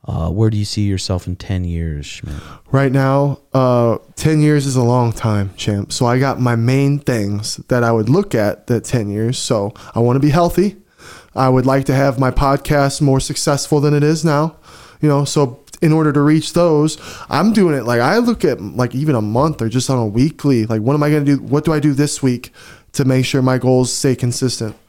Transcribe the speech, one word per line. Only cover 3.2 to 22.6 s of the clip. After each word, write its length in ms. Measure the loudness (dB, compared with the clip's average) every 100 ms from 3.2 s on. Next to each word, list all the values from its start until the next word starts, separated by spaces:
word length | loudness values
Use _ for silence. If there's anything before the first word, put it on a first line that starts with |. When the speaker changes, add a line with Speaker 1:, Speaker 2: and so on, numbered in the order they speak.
| 0 -4 _
Speaker 2:
uh, 460 | 0 2 2 2 0 -6 -4
ten 240 | 0 2
years 260 | 4 2 0
is 80 |
a 80 | 0
long 300 | 2 2 0
time, 380 | -2 -2 -2 -2 -4
champ. 360 | -4 -4 -4
So 140 | -2 0
I 120 | 2
got 220 | 0 0
my 160 | 0 0
main 420 | 0 2 2 0
things 640 | -2 -2 -2 -4 -8 -12 -2
that 160 | 0
I 80 | 2
would 160 | 0 2
look 260 | 0 0
at 320 | -2 -2 -4 -4
that 180 | -4
ten 240 | -2 -4 -2
years. 280 | -4 -4 -4
So 340 | -4 -2 -2 -8 -8
I 60 | -2
wanna 180 | 0 2
be 100 | 2
healthy. 460 | 2 0 2 -2 -2 _ _ -20 -20 -12
I 140 | -2 2
would 180 | 2 2
like 180 | 0 0
to 80 |
have 240 | 0 0 0
my 120 | 0
podcast 720 | 2 2 0 0 0 0 0
more 200 | 2 2
successful 600 | -2 -4 -2 -2 0 0
than 140 | 2
it 80 | 2
is 220 | 2 2
now, 320 | 0 0 -2 -6 -20 -20 -20 -2
you 80 | 0
know, 160 | 2
so 360 | 0 0 -2 -4 -20 -2
in 120 | 2
order 200 | 2 2
to 80 | 2
reach 320 | 2 2 0
those, 460 | 0 2 2 0 -2 -14 -18 -6
I'm 220 | 0 2
doing 220 | 4 2
it, 100 | 0
like, 160 | 0 0
I 180 | 2 2
look 260 | 0 0
at, 160 | 0 -2
like, 340 | -6 -4 -4
even 200 | -2 0
a 80 | 0
month 400 | 0 0 0 -2
or 60 | -2
just 200 | -2 -2
on 100 | -2
a 80 | 0
weekly, 600 | 0 0 0 0 2 0
like, 160 | -2
what 120 | 0
am 80 | 0
I 80 | 2
gonna 140 | 2
do? 140 | 2 0
What 260 | 0 -2
do 80 | 0
I 80 | 0
do 140 | 0
this 280 | 2 -2 0
week 300 | -2 -2 -8 -20